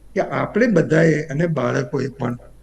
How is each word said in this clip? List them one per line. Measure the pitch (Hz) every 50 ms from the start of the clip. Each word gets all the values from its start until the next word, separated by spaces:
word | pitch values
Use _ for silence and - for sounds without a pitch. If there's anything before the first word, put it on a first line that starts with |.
| - - -
કે | 190
આપણે | - - 139 131 135 - - 214 254
બધાએ | 240 196 165 139 120 151 160 165 160 151 151 151
અને | - 135 151 180
બાળકોએ | 170 151 131 120 123 127 135 131 - 147 131 123
પણ | 135 - - 123 123 120 117 - - - -